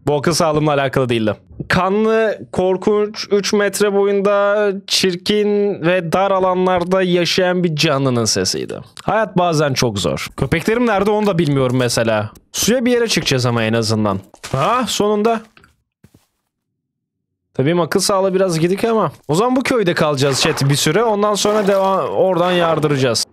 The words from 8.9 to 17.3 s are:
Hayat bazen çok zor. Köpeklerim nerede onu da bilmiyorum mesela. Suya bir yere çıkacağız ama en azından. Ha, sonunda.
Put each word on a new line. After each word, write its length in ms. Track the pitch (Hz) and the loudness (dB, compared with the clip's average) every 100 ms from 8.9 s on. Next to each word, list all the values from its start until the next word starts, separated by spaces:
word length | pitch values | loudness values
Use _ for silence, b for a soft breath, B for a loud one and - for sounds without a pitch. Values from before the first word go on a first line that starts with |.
| - | -12
Hayat 340 | - 202 214 - | -2 -2 0 0
bazen 360 | 175 156 151 | 0 2 0
çok 240 | 127 123 101 | 0 -2 0
zor. 280 | 87 67 - - | -4 -4 -8 -6
Köpeklerim 500 | 135 165 - 226 240 | -2 0 0 0 2
nerede 240 | 196 202 | 2 2
onu 160 | 214 208 | 2 0
da 120 | 170 | 0
bilmiyorum 380 | 160 139 131 127 | 0 2 2 2
mesela. 540 | 123 120 113 110 104 - _ | 0 0 2 0 -2 -10 _
Suya 320 | - - 247 | -4 0 0
bir 80 | 240 | 2
yere 160 | 240 233 | 0 0
çıkacağız 380 | - - 131 123 | -2 0 0 0
ama 160 | 117 | 0
en 100 | 110 | 0
azından. 480 | 113 110 110 107 95 - _ - | 0 0 0 0 -2 -6 _ -6
Ha, 320 | 135 160 240 226 | -2 0 0 -2
sonunda. 520 | - 208 214 214 226 220 - - _ _ _ _ _ _ _ _ _ _ _ _ _ _ _ _ | -2 0 0 0 -2 -6 -20 -20 _ _ _ _ _ _ _ _ _ _ _ _ _ _ _ _